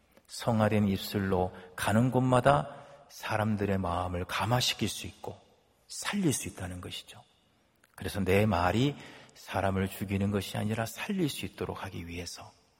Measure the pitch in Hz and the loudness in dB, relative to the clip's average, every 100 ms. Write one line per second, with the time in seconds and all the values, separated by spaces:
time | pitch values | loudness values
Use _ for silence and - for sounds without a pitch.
0 | _ - _ - - 110 107 107 104 95 | _ -20 _ -6 0 4 4 4 4 0
1 | - 107 95 92 90 - - - - 107 | 0 -2 2 2 0 -4 -16 -6 2 4
2 | 127 123 127 123 135 147 147 - - - | 4 4 4 6 6 4 2 -10 -18 -20
3 | - - - 107 107 104 98 95 90 87 | -20 -12 -4 0 0 0 0 0 0 -2
4 | 90 87 90 - 101 123 - - 107 - | -2 -4 -4 -2 2 2 2 0 -2 -4
5 | 90 - - - _ _ _ _ - - | -12 -12 -14 -14 _ _ _ _ -16 -10
6 | - 208 175 120 - - 92 90 90 - | -4 0 0 0 -4 -10 -10 -10 -12 -12
7 | - - - _ _ _ _ _ _ - | -14 -20 -20 _ _ _ _ _ _ -10
8 | 92 101 92 98 110 87 90 107 139 143 | -8 -2 4 4 6 4 4 4 2 0
9 | - - - - - 101 98 95 95 - | -12 -20 -20 -20 -6 0 0 2 -2 -4
10 | 98 98 98 101 - 117 107 110 113 - | -4 0 0 0 -2 -4 -2 -2 -4 -6
11 | - 196 151 - - - 90 - 98 101 | -6 -2 -2 -2 -8 -6 -6 -6 -8 -10
12 | 85 85 87 - - - _ _ | -10 -10 -10 -12 -18 -20 _ _